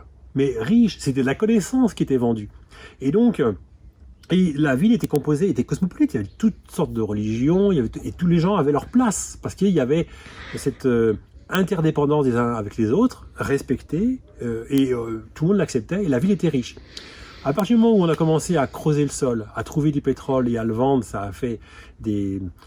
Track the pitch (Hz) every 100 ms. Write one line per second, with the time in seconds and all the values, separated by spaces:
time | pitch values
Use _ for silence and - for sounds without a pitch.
0 | - - - 135 139 117 117 233 226 -
1 | 143 131 127 139 220 226 165 262 233 -
2 | 151 131 120 110 104 - - - - -
3 | 135 185 240 - 123 101 - - - _
4 | - - - 185 185 143 151 127 214 233
5 | - 147 151 147 190 123 - 147 185 -
6 | 294 117 104 - 220 - - - 135 113
7 | 104 104 107 113 139 185 202 170 113 -
8 | 113 - 180 170 175 208 143 143 - 247
9 | 247 - - - - - 202 165 123 160
10 | 160 - - - - 120 139 123 131 120
11 | 113 104 - - - 185 185 190 160 151
12 | 143 151 135 117 120 117 104 - 107 160
13 | 247 - - - 98 139 - 127 - 151
14 | 233 262 - - 120 113 117 139 131 123
15 | 113 110 110 - 160 202 160 123 107 185
16 | 185 123 185 196 170 135 117 - - -
17 | - - - - - - 196 233 233 214
18 | 170 147 160 156 - 160 131 - 160 147
19 | 139 - 131 117 107 - 110 160 151 143
20 | 135 127 - 135 120 117 113 110 131 131
21 | 107 107 101 92 120 110 - - - -
22 | 110 104 98 98 92 -